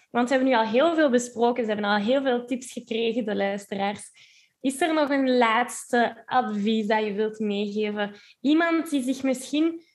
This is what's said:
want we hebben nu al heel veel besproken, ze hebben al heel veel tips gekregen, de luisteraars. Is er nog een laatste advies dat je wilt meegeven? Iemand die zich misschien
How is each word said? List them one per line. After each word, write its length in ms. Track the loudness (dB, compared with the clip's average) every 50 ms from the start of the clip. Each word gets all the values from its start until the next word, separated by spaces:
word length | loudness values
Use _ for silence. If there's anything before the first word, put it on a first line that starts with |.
| _ _
want 180 | -2 -2 0 2
we 60 | 2
hebben 180 | 2 2 4 4
nu 60 | 2
al 60 | 2
heel 300 | 2 2 4 4 4 4
veel 160 | 4 4 4
besproken, 520 | 4 2 0 -2 -2 0 0 0 2 0 -2
ze 60 | -2
hebben 200 | -2 -2 0 0
al 60 | 0
heel 260 | 0 2 2 0 2 2
veel 240 | 0 0 0 -2
tips 260 | -4 -6 -6 -8 -10 -12
gekregen, 520 | -12 -8 -6 -4 -2 -2 -2 -2 -2 -2
de 120 | -2 -2
luisteraars. 760 | -2 -2 -2 -4 -6 -8 -8 -6 -4 -4 -4 -4 -6 -10 -18 _ _ -20 _ _ _ _ _ _ _
Is 200 | -4 -4 -2 0
er 140 | 0 0 2
nog 160 | 2 2 2
een 260 | 2 2 2 2 4
laatste 840 | 4 4 4 4 2 0 -2 -6 -12 -6 -2 2 2 2 2 -2 -6 -6
advies 600 | -2 0 0 0 0 -2 -2 0 0 0 0 0
dat 180 | 0 0 0 0
je 80 | -2 -2
wilt 260 | -2 -2 -2 -4 -4
meegeven? 760 | -4 -2 -2 -2 -2 -4 -2 -2 -2 -2 -2 -4 -4 -6 -6 -10 -20 -20 -12 _
Iemand 500 | 0 2 4 4 4 2 2 0 0 -2
die 120 | -2 -2 -2
zich 200 | -2 -4 -2 -2
misschien 600 | -2 -2 -2 -4 -4 -2 0 0 0 -2 -6 -12 _